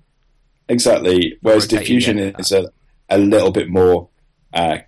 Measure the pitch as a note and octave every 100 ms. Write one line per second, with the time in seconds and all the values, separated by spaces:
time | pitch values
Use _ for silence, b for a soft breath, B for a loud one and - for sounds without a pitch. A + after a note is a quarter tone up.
0 | _ _ _ _ _ _ - A#2+ A#2+ G#2+
1 | F2+ F#2 E2 - A2 A2 - G#2+ G#2 B2
2 | A#2+ G#2 G2 G2 F2+ F#2+ F2+ - _ _
3 | _ G2+ G2+ G#2+ F#2 F#2+ E2+ F#2 F#2 E2+
4 | - _ _ _ _ E2 E2 D#2